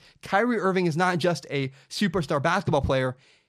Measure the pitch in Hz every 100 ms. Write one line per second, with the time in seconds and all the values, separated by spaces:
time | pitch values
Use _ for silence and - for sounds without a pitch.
0 | - _ - 196 240 226 185 185 175 151
1 | 180 175 175 170 - 139 135 - - -
2 | 208 196 165 147 135 190 - 160 135 135
3 | 131 123 _ _